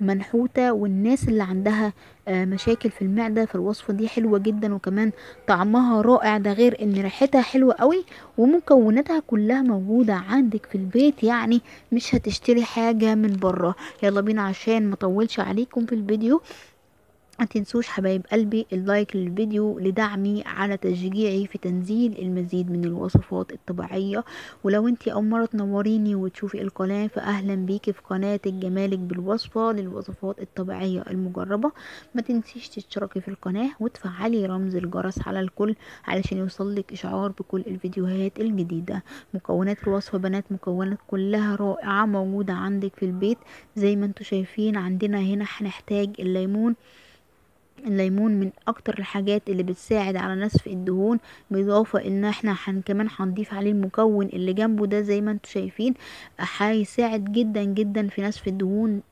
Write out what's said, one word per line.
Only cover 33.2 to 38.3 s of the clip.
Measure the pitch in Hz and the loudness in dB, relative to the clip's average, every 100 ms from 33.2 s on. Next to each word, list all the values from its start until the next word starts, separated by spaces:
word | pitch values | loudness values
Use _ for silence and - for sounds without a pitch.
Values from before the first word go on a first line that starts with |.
في | 196 | -8
القناة | 196 185 196 262 - | -8 -6 -2 -4 -4
وتفعلي | 226 - 190 180 220 226 190 | -6 -6 -10 -4 -2 0 0
رمز | 185 190 180 | -2 -2 -4
الجرس | 180 180 185 - - | -4 -4 -4 -4 -6
على | 190 | -4
الكل | 185 - 214 220 - - | -4 -2 -2 -2 -8 -14
علشان | - 190 185 190 | -4 -4 -2 -4
يوصلك | 185 - 202 202 - | -4 -4 -6 -6 -8
اشعار | 190 190 190 202 | -8 -6 -4 -4
بكل | 196 - 190 196 | -6 -6 -6 -6
الفيديوهات | 185 180 190 180 190 196 | -8 -6 -4 -2 -2 -4